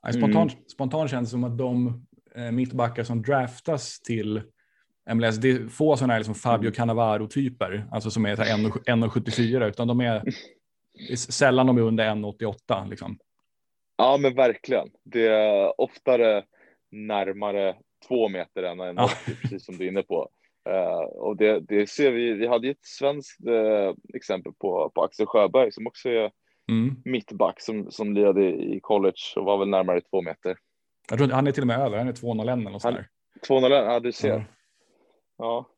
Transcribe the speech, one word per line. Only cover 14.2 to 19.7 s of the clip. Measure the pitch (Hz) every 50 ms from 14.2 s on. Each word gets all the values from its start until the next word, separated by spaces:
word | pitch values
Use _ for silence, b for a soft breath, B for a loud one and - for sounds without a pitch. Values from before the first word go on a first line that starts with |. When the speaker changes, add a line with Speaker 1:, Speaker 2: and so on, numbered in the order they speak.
Speaker 2:
men | 143 135 123
verkligen. | 131 131 123 110 - - - 127 101 - - _ _ _
Det | - - 120 113
är | 110 110 107 107 107 104 101 98 90 - -
oftare | 123 127 - - _ 135 127 117 117 110 107 101 98 _ b b b b b b b _
närmare | - 107 107 107 107 101 95 95 95 101 104 104 101 101 98 95 90 _ _ _ _ _ -
två | _ 127 123 113 104
meter | 95 92 85 _ _ - 92
än | 90 87 90
en | 92 90 87 92
åttio, | 120 123 - - -
Speaker 1:
Ja. | 123 - -
Speaker 2:
precis | - 117 104 92 -
som | -